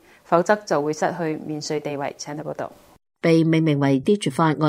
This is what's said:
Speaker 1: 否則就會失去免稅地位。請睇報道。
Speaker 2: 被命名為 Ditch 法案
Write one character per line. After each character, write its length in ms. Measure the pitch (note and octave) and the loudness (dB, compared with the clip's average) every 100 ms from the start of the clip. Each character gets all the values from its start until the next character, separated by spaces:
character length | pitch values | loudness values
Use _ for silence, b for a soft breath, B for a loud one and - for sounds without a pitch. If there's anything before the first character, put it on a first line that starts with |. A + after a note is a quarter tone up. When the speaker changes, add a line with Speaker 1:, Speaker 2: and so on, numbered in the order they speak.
| b b | b b
Speaker 1:
否 180 | _ E3+ | _ 2
則 140 | F3 G#3 G#3 | 4 0 2
就 160 | D#3+ | -2
會 100 | D3 | 0
失 160 | D#3 F3 E3+ | -2 -4 -2
去 240 | D#3+ D#3 D#3 | -4 -6 -6
免 140 | D3+ | -8
稅 180 | D3+ D3+ | -6 -6
地 180 | D3 C#3 | -6 -6
位。 160 | D3 - | -8 -10
請 160 | - | -14
睇 80 | D3 | -12
報 100 | C3 | -10
道。 180 | D3 C3+ - _ _ _ _ | -8 -10 -12 _ _ _ _
Speaker 2:
被 240 | E3+ E3 | 2 4
命 180 | D#3+ D#3+ | 4 4
名 160 | D#3+ C#3+ | 2 2
為 220 | C#3 C3+ | 2 2
Ditch 280 | C3 G#3 - | 2 0 0
法 140 | - D#3+ | 0 0
案 120 | D3 | 2